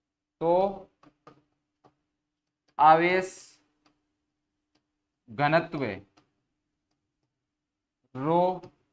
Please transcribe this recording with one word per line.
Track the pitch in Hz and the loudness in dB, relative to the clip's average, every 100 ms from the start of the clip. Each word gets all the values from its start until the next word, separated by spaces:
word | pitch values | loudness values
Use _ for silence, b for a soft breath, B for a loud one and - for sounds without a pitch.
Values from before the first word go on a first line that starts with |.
| _ _ _ - | _ _ _ -6
तो | 165 180 196 190 - _ _ _ - - _ _ _ _ _ _ _ _ _ _ _ _ _ - | 0 0 -2 -6 -18 _ _ _ -20 -20 _ _ _ _ _ _ _ _ _ _ _ _ _ 4
आवेश | 156 160 175 185 185 - - _ _ _ _ _ _ _ _ _ _ _ _ _ _ _ _ _ - | 6 6 4 -2 -4 -12 -20 _ _ _ _ _ _ _ _ _ _ _ _ _ _ _ _ _ -14
घनत्व | 110 147 165 - 151 117 95 - _ _ _ _ _ _ _ _ _ _ _ _ _ _ _ _ _ _ _ _ | -4 0 0 -2 -8 -8 -8 -16 _ _ _ _ _ _ _ _ _ _ _ _ _ _ _ _ _ _ _ _
रो | 131 147 170 180 180 - _ _ | -8 -2 0 0 -4 -12 _ _